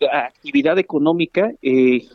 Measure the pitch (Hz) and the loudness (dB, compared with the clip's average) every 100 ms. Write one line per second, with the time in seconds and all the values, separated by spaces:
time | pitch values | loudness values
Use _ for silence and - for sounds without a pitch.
0 | - 147 123 - 147 143 147 180 185 151 | -2 -2 -6 -10 -4 0 0 0 -2 -2
1 | 151 170 160 - 214 - 135 131 127 123 | 0 0 -2 -2 -4 -4 -2 2 2 2
2 | - | -4